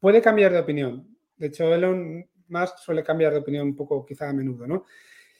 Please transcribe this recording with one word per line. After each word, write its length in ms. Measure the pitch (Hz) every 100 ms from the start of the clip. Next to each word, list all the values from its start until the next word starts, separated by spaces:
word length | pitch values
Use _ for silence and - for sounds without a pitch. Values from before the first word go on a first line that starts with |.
puede 200 | 196 220
cambiar 320 | 226 214 190
de 60 | 175
opinión. 580 | 165 147 131 123 - _ _ -
De 100 | 147
hecho, 260 | - 160
Elon 560 | 170 185 185 170 165 - _ _
Musk 300 | 170 180 -
suele 260 | - 156
cambiar 280 | 151 160 156
de 60 | 147
opinión 300 | 143 143 143
un 80 | 143
poco, 280 | 143 139
quizá 240 | 131 139 143
a 40 |
menudo, 340 | 139 135 120 120
¿no? 180 | 185 - - _ - _